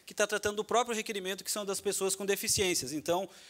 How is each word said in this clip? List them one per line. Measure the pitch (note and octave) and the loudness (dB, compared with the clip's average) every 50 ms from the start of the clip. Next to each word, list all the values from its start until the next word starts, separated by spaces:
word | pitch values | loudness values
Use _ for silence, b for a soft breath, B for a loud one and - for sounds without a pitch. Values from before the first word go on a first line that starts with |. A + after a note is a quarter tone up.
| b - | b -8
que | G3 | 0
tá | - G#3 | 0 2
tratando | G3+ - G3+ - G#3 G#3 G3+ | 2 2 0 0 0 0 -2
do | G#3+ | -2
próprio | - G3+ A3+ B3 A#3 A#3 | 2 2 2 2 2 0
requerimento, | G#3+ G#3+ - A3 G3+ F#3 F#3 G3 F#3 - | -4 -2 -4 -4 -4 -4 -4 -6 -6 -4
que | - | -6
são | - A3 G#3 | -4 -4 -2
das | G3 G3 F#3 | -4 -4 -2
pessoas | - G3+ F#3+ - G3 F#3+ F#3+ | -2 -2 -2 0 0 0 0
com | - G3+ | 0 0
deficiências. | G3 G3 F#3+ - G#3+ - - G3+ F#3 F3 E3+ C3+ B2+ | 0 0 0 2 0 2 2 4 2 2 2 0 -2
Então, | D3 D3+ - - E3+ F3+ G3 F3 B B B B | -4 -4 0 0 2 2 0 -4 B B B B